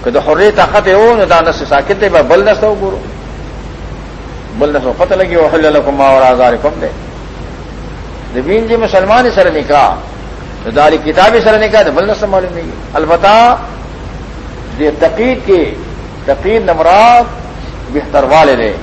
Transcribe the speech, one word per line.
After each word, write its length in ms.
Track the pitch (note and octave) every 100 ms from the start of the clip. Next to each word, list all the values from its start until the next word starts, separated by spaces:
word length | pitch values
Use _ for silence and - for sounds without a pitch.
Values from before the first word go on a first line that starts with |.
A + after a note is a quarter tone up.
که 80 | C3
د 60 | B2+
حرې 340 | D3 D#3 G#3 G3+
طاقت 300 | E3 G3+ F#3+
یې 80 | F#3+
و، 200 | A3+ A#3
نو 100 | F3+
دا 160 | E3+
نس 220 | D#3+ D#3 C#3
ساکت 300 | C#3+ C3+ G3
دی، 100 | G3+
به 120 | F3
بل 220 | C3 F3 G3+
نس 80 | G3+
ته 80 | G#3+
وګورو. 320 | G3+ G3 F#3+ - - - - - - - - - - - - - - - A2
بل 180 | D3 C#3+
نس 60 | B2+ B2
پته 160 | F3+ F#3+
لګي، 220 | F#3 E3+
"وحل 360 | D3+ D#3+ D#3
لکم 200 | D3+ C3+ C#3
ما 140 | C#3 C3+
وراء 200 | C3 B2
ذلکم" 380 | B2 A#2 D3 -
دی. 100 | - - - - - - - - - - - - - - - B2
د 20 | C3
وینځي 300 | G#3+ A3+ A#3 A3
مسلمان 460 | G3 F#3+ A#3 B3
سره 180 | G3 F3+
نکاح، 440 | D#3 C3 C#3+ A#2 F2 - - - - - - A2+
نو 60 |
د 80 | A#2+
اهل 180 | D3+ D#3 D3+
کتاب 340 | D#3 G3+ A3+
سره 140 | G#3 G#3+
نکاح، 240 | G#3+ G#3+
د 60 | F#3
بل 200 | C#3+ G3
نس 120 | G#3
معلومیږي. 720 | G#3 F#3+ F#3 E3+ E3 - - D3
البته 600 | D#3 E3+ F#3+ A3 A#3+ B3 - - - - - - - - - - - -
د 20 | D3 D3+
تقید 360 | E3 G3+ A#3+ B3+ -
کې، 160 | F#3 C3 - - - - - -
تقید 340 | C#3 F#3+ A3 F#3+
نه 80 |
مراد 520 | D#3+ D#3+ F#3+ A#3 A#3+ A#3 - - - - - -
بهتروالی 640 | C#3 C#3 C#3+ C3+ D3+ D3+ B2+
دی. 180 | A2 F#2+